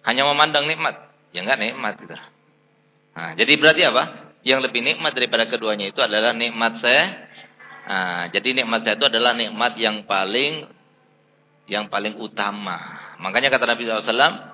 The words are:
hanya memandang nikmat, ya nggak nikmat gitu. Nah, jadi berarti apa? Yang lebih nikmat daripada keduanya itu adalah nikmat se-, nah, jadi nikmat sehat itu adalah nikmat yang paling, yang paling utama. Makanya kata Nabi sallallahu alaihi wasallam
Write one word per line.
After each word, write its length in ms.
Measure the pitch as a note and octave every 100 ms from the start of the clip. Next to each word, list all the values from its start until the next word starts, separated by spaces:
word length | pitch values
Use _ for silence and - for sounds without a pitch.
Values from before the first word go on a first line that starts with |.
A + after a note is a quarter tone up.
| -
hanya 160 | B2 C#3+
memandang 400 | C#3+ D3+ D3+ D3+
nikmat, 320 | D#3+ D3 - - _ _ F2
ya 100 | G2
nggak 140 | A2
nikmat 320 | G#2+ B2+ A2 G2
gitu. 180 | E2+ D#2+ - _ _ _ _ _ _ _ _
Nah, 200 | E2 E2 E2
jadi 180 | A#2 D3
berarti 220 | D3+ D#3 D#3+
apa? 180 | A#2+ E3 - - _
Yang 180 | B2+ C3 C3
lebih 100 | B2
nikmat 320 | B2 D#3 D#3+
daripada 320 | B2+ A#2+ A2+ A2+
keduanya 460 | A#2 A2 G#2 G2
itu 100 | A#2
adalah 320 | A#2 G#2 A2+
nikmat 480 | A2+ A#2 A2+ A#2 A2+
se-, 320 | A#2+ C3+ F3+ F#3+ - - - _ - - -
nah, 400 | G2 F2+ F2 F2
jadi 300 | F#2+ G2+ B2+
nikmat 180 | A#2 A2+
sehat 140 | A2+ G#2+
itu 100 | C#3
adalah 240 | A2+ B2
nikmat 460 | A#2 A2 G#2+ A#2+ A2+
yang 260 | A2 G#2+ G2+
paling, 560 | G2 F#2+ A#2 C#3+ D#3 - - _ _ _ _ _ _ _ _ -
yang 160 | G2+ G2+
paling 260 | G2+ G#2 G#2+
utama. 640 | A2 - G2+ G2+ G2 E2 - - - -
Makanya 320 | F#2+ G#2+ C3+
kata 160 | B2+ A#2+
Nabi 160 | A#2 A#2+
sallallahu 160 | A2
alaihi 140 | A2 A#2
wasallam 180 | D3+ - -